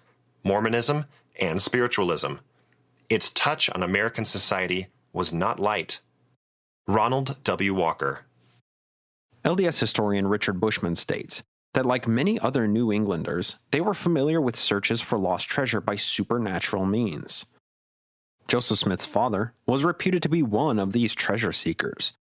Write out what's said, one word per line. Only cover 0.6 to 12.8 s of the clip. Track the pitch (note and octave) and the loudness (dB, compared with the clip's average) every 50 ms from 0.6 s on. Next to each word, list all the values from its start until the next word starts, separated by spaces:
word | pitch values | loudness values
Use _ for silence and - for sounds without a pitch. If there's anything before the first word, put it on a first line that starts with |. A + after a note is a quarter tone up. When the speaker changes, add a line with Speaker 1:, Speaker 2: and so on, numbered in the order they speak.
| A2 A2+ A2+ A#2 A#2 - D3 D3+ D3 - _ _ _ _ _ - | 2 2 0 0 0 0 0 -2 -4 -6 _ _ _ _ _ -4
Speaker 1:
and | F#2+ F2 D#2+ F#2 | -2 -2 0 -2
spiritualism. | - - - B2 A#2+ A#2+ - - G2 F2 E2 D2+ D2+ C#2 C#2 - - _ _ _ _ _ _ _ _ _ _ _ _ - | 0 0 2 0 0 0 0 0 2 0 0 0 -2 -6 -6 -10 -14 _ _ _ _ _ _ _ _ _ _ _ _ -2
Its | A2+ G#2+ - - | 0 0 0 0
touch | - - - C#3+ D3+ D3 - - | 0 2 2 2 2 0 0 -2
on | - F#2 F2+ | 0 -2 -2
American | F2 F#2+ G2 G#2+ A2+ - - G#2+ | 0 0 0 0 -2 -2 -4 -4
society | - - G2 - - G#2 F#2 F#2 F2+ F2+ F#2 F#2 - _ _ _ _ | -4 -2 -2 0 0 0 0 0 -2 -2 -4 -4 -8 _ _ _ _
was | - F#2+ F2+ - F2 | -4 -4 -2 -2 -2
not | E2 F#2 A2 A#2+ - | 0 0 0 0 0
light. | G2 G#2 G#2+ F#2 D#2+ - - - - _ _ _ _ _ _ _ _ _ _ _ _ _ _ _ _ | -2 -2 -2 -2 -4 -6 -8 -10 -12 _ _ _ _ _ _ _ _ _ _ _ _ _ _ _ _
Ronald | - G2 A2 G#2+ A#2 C3 C#3 C3+ C3 C#3 - - | 0 2 2 2 2 2 0 -2 -4 -6 -4 -2
W. | - F#2 - G#2 G2 F#2+ | -2 0 0 0 0 2
Walker. | F#2+ F2 E2 D#2 - C#2+ C#2 C2+ - - _ _ _ _ _ _ _ _ _ _ _ _ _ _ _ _ _ _ _ _ _ _ _ - | 2 0 0 0 -2 -4 -4 -4 -6 -12 _ _ _ _ _ _ _ _ _ _ _ _ _ _ _ _ _ _ _ _ _ _ _ -2
Speaker 2:
L | - F3+ | 0 0
D | F#3 F#3+ | 2 0
S | E3+ - - | 0 0 0
historian | A#2 A2 - - G#2+ G#2 G2+ G2 G2 | 0 0 2 2 0 0 0 0 0
Richard | G2 G#2 G2+ - - G2 F2+ | 0 0 0 -2 -4 -2 -2
Bushman | G2+ A2 - - - F2 E2+ | -2 -2 -2 -2 -2 0 0
states | - - - - - - - - - - _ _ _ _ _ - | 2 0 0 -2 -4 -2 -2 -2 -2 -2 _ _ _ _ _ 0
that, | C#3 B2+ | 0 2
like | B2 B2+ B2+ A#2+ | 2 0 0 0
many | A#2 A2+ A#2 D3 G3 A3+ A3 | 0 0 2 2 0 0 0
other | - A#2 C3+ C3+ A2+ | -2 0 0 0 2
New | G#2 G#2 A2+ | 2 2 2